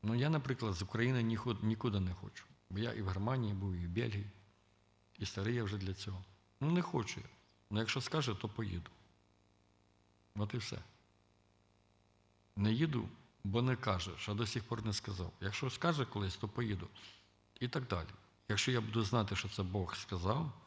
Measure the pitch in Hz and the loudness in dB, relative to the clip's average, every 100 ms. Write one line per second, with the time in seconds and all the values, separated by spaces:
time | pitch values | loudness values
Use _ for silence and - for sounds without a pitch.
0 | 107 120 143 156 127 127 113 87 95 110 | 2 2 4 2 2 0 2 0 0 2
1 | 120 131 113 113 120 110 110 110 123 104 | 4 4 4 2 0 0 2 2 2 2
2 | 92 90 101 - - - _ 92 117 113 | 2 -2 -8 -14 -20 -20 _ -2 -2 -2
3 | 98 92 104 131 110 101 98 90 87 90 | -2 0 0 2 0 0 0 -2 -2 0
4 | 120 101 101 - - _ _ _ _ _ | 0 -2 -6 -10 -20 _ _ _ _ _
5 | _ - 98 - 101 120 104 104 95 95 | _ -8 -4 -2 0 2 0 -2 -2 -4
6 | - 92 95 - _ _ 143 175 170 139 | -6 -8 -10 -20 _ _ 2 2 2 0
7 | 107 - - - _ _ _ 104 113 - | -2 -6 -10 -16 _ _ _ 0 0 0
8 | 123 160 131 101 107 - 110 90 85 - | 0 0 0 -2 -4 -4 -4 -4 -6 -16
9 | - _ _ _ _ _ _ _ _ _ | -20 _ _ _ _ _ _ _ _ _
10 | _ _ _ 104 104 123 - - - - | _ _ _ -4 -2 -2 -4 -8 -10 -20
11 | _ _ _ _ _ _ _ _ _ _ | _ _ _ _ _ _ _ _ _ _
12 | _ _ _ _ _ - 104 113 156 135 | _ _ _ _ _ 2 4 6 4 2
13 | 107 - - _ 101 107 127 127 - 92 | -2 -8 -20 _ 0 4 4 2 2 2
14 | 87 80 - 104 110 120 101 113 107 101 | 0 -6 -4 -2 0 -2 -2 -2 0 -2
15 | - 95 87 - 95 101 135 - 170 156 | -4 -4 -6 -4 -4 -2 -4 0 0 2
16 | 127 104 98 - 107 113 117 95 - - | 0 0 -2 -2 -6 -2 -2 -2 -6 -14
17 | - - - _ _ - 123 151 127 90 | -20 -20 -20 _ _ -6 -4 -4 -2 -2
18 | 82 - - _ - 104 - 123 107 110 | -2 -10 -20 _ -2 0 2 2 2 0
19 | 101 117 95 101 101 - 92 101 87 - | 2 4 2 0 -2 -2 0 0 -2 -4
20 | - 92 90 123 160 - | -4 -2 2 2 0 -6